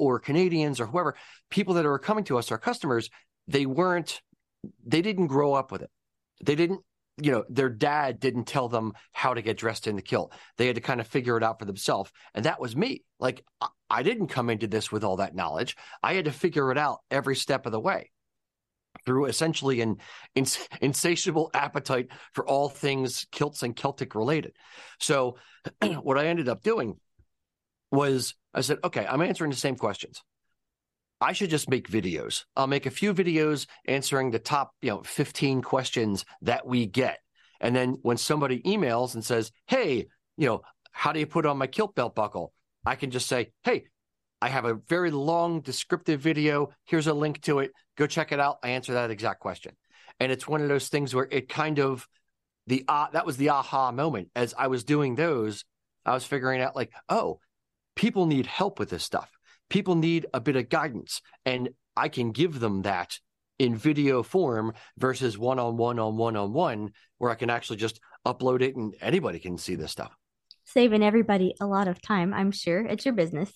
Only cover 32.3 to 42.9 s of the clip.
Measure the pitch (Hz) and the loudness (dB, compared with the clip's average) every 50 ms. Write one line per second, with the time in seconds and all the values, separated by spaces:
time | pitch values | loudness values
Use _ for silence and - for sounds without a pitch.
32.3 | - - - _ - 127 135 135 139 143 - 131 - - 196 208 196 165 185 175 | -8 -8 -8 _ -2 -2 0 2 0 0 -2 -4 -4 -2 0 0 2 2 2 2
33.3 | 160 156 156 151 151 135 - - - - - - 131 139 131 - 143 135 131 127 | 2 2 2 2 0 -2 -4 -10 -14 -8 -2 0 0 0 0 0 0 0 0 2
34.3 | 113 110 - - 147 143 135 - _ - - 123 104 95 - - - - 143 - | 0 -2 -2 0 0 0 0 -2 _ -4 -2 -2 -2 -2 -6 -8 -2 -2 -2 -2
35.3 | - - 151 139 135 131 123 - - 131 127 - - 127 113 107 98 95 - - | -2 0 0 2 2 0 0 0 0 0 0 0 0 0 0 0 0 -2 -4 -8
36.3 | - - - 117 117 113 - 127 127 123 117 98 87 127 127 104 76 - _ _ | -12 -6 -2 0 0 0 0 0 0 0 0 0 0 0 0 0 -2 -6 _ _
37.3 | _ _ _ _ _ - - 117 123 127 127 127 135 135 - 120 120 117 - - | _ _ _ _ _ -2 0 2 2 2 2 0 -2 0 0 0 0 2 2 0
38.3 | 151 151 143 131 127 120 - 185 208 220 170 123 117 117 127 120 120 113 107 - | 0 2 2 0 0 -2 0 0 0 2 2 2 2 0 0 -2 -4 -6 -2 0
39.3 | 123 113 110 - _ _ _ - 254 262 240 165 131 110 - - _ _ _ _ | 0 0 0 -2 _ _ _ 0 0 2 2 2 0 0 -2 -4 _ _ _ _
40.3 | - - 156 123 107 - - - - _ _ - - - - 147 151 156 151 147 | -4 0 0 2 0 0 -4 -12 -20 _ _ -16 -6 -2 0 0 0 0 -2 0
41.3 | - 170 151 147 143 135 135 131 - - 220 202 - - 123 113 - 117 107 101 | 0 2 2 2 2 0 -2 -4 -2 -2 -2 -2 0 -2 -2 -2 0 -2 -2 -2
42.3 | - 95 82 - _ _ _ _ _ _ - 117 | -2 -6 -8 -8 _ _ _ _ _ _ -2 -2